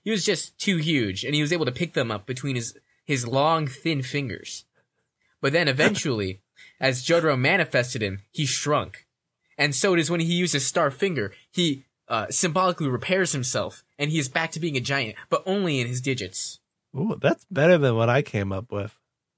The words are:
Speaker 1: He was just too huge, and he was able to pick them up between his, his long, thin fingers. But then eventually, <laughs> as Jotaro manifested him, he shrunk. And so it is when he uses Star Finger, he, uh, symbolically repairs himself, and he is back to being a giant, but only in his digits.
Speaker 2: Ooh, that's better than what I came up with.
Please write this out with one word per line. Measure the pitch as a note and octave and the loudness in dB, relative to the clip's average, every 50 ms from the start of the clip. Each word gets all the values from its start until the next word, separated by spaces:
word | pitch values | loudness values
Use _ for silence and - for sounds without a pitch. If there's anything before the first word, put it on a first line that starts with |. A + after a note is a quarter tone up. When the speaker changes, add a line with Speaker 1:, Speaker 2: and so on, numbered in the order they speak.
| - | -4
Speaker 1:
He | G3+ | -2
was | A3 G3 D#3 | -2 0 0
just | G#3+ F#3 D3 - - - - | 0 0 0 -2 -4 -6 -6
too | - G#3 F#3+ E3 | 0 0 0 0
huge, | D3+ E3 E3 C3+ A2+ G2+ F#2 G2 - | 2 2 2 2 2 0 -2 -4 -4
and | B2+ D3 | -2 0
he | D3+ D3+ | 0 2
was | C#3+ F3 | 2 0
able | E3+ D#3 | 0 0
to | B2+ B2 | -2 -2
pick | - F3 D#3+ - | -4 -4 -4 -2
them | - B2 A2+ | -2 -2 -2
up | A2 G#2 - | -2 -6 -6
between | - B2+ B2+ - C#3 C3 | -8 -8 -6 -4 -4 -2
his, | B2 A#2 A#2 - - _ _ _ _ _ | -2 -4 -6 -10 -14 _ _ _ _ _
his | - C#3+ B2+ A#2+ | -2 -2 -2 -2
long, | A#2 B2+ C3+ C#3+ D#3 E3 D#3+ D3+ | 0 0 2 4 4 2 2 0
thin | C3+ B2+ - - E3 D#3+ C#3 B2+ | -2 -6 -4 -2 -2 -2 -2 -2
fingers. | - - D3 C#3 A#2+ F2+ - - - - - - _ _ _ _ _ _ _ _ _ _ _ _ _ _ _ - | -4 -4 -4 -4 -4 -8 -10 -10 -12 -14 -14 -14 _ _ _ _ _ _ _ _ _ _ _ _ _ _ _ -2
But | C3+ C#3+ | 0 2
then | E3+ F3 D3 | 2 2 2
eventually, | B2+ C3 D#3 G3+ G#3 E3 - D#3+ B2 G#2+ G2+ F#2 F#2 - _ _ _ _ | 2 4 4 2 2 2 -2 -2 -2 -2 -2 -4 -6 -8 _ _ _ _
<laughs> | - - _ - | -20 -20 _ -2
as | C3 C3+ B2+ B2+ B2 | 0 0 0 0 0
Jotaro | - E3 E3+ D#3+ D#3 C#3 B2+ | 2 2 4 4 4 2 2
manifested | B2+ D3 F3+ F#3+ D#3+ - - C3 A#2+ B2 - A#2+ A2 | 2 2 4 2 2 2 2 0 0 0 -2 -4 -4
him, | G2 F#2+ G2 - _ - | -4 -4 -6 -12 _ -6
he | - D3+ | -4 -2
shrunk. | C3 - - - C#3+ D3+ C3+ F#2+ - - - - _ _ _ _ _ _ _ _ _ _ - | -2 -2 -2 0 0 0 0 0 -2 -8 -18 -20 _ _ _ _ _ _ _ _ _ _ 0
And | C#3+ D3 C3+ | 0 0 2
so | - - G3+ F3+ | 2 2 2 4
it | E3+ | 4
is | D#3+ D3 | 2 2
when | E3+ E3+ | 0 0
he | E3 E3 F3 | 0 0 0
uses | F3 F3+ E3 - C#3+ C3+ | 0 2 2 0 0 0
Star | - - F3+ D#3+ C#3+ | 0 0 2 2 0
Finger, | C3+ - G3+ G3 F3 C3 G#2 G2 - - - _ | 0 0 -2 -2 0 -2 -4 -6 -6 -12 -20 _
he, | - F#3 F3 D#3+ C#3 C3 - _ _ _ _ - | -4 -2 0 0 0 -4 -8 _ _ _ _ -4
uh, | A#2 A2 G2+ - | -4 -2 -2 0
symbolically | - - - F3 D3+ F#3 F#3 F#3 F3 - E3 C3+ | 0 0 0 2 2 2 2 2 0 0 0 -2
repairs | B2 A2+ - - F#3 F#3+ F#3 E3 - | -2 -2 -2 0 0 2 2 2 0
himself, | C#3 B2 - - A2+ F#2+ F#2 - - - _ _ - | -2 -2 -2 -2 -2 -2 -4 -8 -12 -18 _ _ -4
and | C#3+ D3+ | -4 -2
he | D#3 E3 | 0 0
is | C#3+ C3 | 0 0
back | - E3 E3 E3 - | -2 -4 -4 -4 -4
to | D#3+ | -4
being | D#3+ E3 C#3+ | -4 -2 -2
a | B2+ | -2
giant, | A#2 G2+ C#3 C#3 B2+ G#2+ G#2 - - - | -2 -2 -2 -2 -2 -4 -6 -10 -8 -2
but | F3 D3 - | -2 -2 0
only | F#3+ F#3+ G#3 F#3+ E3+ D3 C3 | 0 -2 0 0 0 0 0
in | A#2+ | 0
his | A#2+ B2 B2+ | -2 -4 -4
digits. | B2+ C#3 C3 - G2 F#2 - - - - - - _ _ _ _ _ _ - | -2 -2 -2 -2 -4 -6 -6 -6 -8 -8 -10 -14 _ _ _ _ _ _ -6
Speaker 2:
Ooh, | C3 D#3+ A3+ - - | -4 -2 -2 -2 0
that's | - C#3+ E4+ - - - | 2 2 2 0 -4 -6
better | F#3 C3 D3 F3 F3+ | 0 4 6 6 6
than | D#3+ C#3+ B2+ A#2 | 6 6 4 4
what | A2+ A2+ A#2 | 4 4 4
I | A#2+ C#3 D3 | 4 2 2
came | - - G#2 G2+ G2 F#2+ | 0 -2 -2 -2 -2 -4
up | F#2+ A2+ - G2+ | -6 -6 -6 -6
with. | G2+ G2+ G#2 - _ _ _ _ _ _ _ _ | -6 -6 -8 -10 _ _ _ _ _ _ _ _